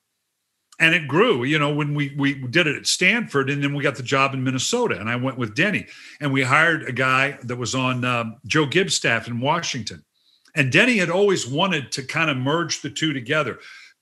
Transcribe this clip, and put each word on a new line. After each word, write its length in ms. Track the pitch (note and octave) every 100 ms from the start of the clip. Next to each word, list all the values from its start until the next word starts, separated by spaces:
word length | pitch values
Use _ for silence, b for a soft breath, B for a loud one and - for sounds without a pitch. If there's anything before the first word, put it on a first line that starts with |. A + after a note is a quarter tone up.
| _ _ _ _ _ _ _ -
and 160 | E3
it 120 | E3+ C#3+
grew, 380 | D3+ B3 C#3
you 140 | C3 D#3
know, 120 | D3
when 220 | D3 D3
we, 180 | D3 C#3+ C#3+
we 160 | C#3
did 320 | C3+ B2 E3 D#3
it 100 | A#2+
at 100 | -
Stanford, 600 | - F#3 A#3 E3+ C#3 C3
and 120 | C#3+
then 100 | C#3+
we 120 | C#3+
got 100 | C#3+
the 80 | C3+
job 320 | A#2+ C3+ C#3
in 80 | C3
Minnesota, 560 | B2+ B2+ - A#3+ A3+ F#2
and 100 | A2
I 60 |
went 240 | B2 C3 B2
with 160 | A2
Denny, 320 | G#2+ G3+ C3+ - B B B
and 120 | D3
we 100 | C3+
hired 400 | B2+ D3 E3 D#3 B2+
a 40 |
guy 460 | A#2+ C3 C3 C#3 C#3
that 100 | A#2+ B2
was 180 | B2
on, 300 | C3 B2+ B2
um, 320 | B2 A#2+ A2+ G#2+ G#2+
Joe 200 | D#3 C#3+
Gibbs' 280 | F3 F3+
staff 340 | - D3 A#2 A#2
in 100 | A#2
Washington. 640 | C3+ E3+ D#3+ C3 G2+ E2+ _ _ b b b D#3
And 160 | C3
Denny 240 | C4+ B3+ A3+
had 120 | E3+
always 380 | F3+ G3+ F#3 A2+
wanted 460 | C#3+ F#3+ D#3 A#2+
to 100 | -
kinda 320 | B2+ D#3 D#3
merge 460 | C3 C3 E3 E3 -
the 100 | D3+
two 220 | - D#3
together. 480 | C3+ A#2+ D3+ B2 F2 B B B B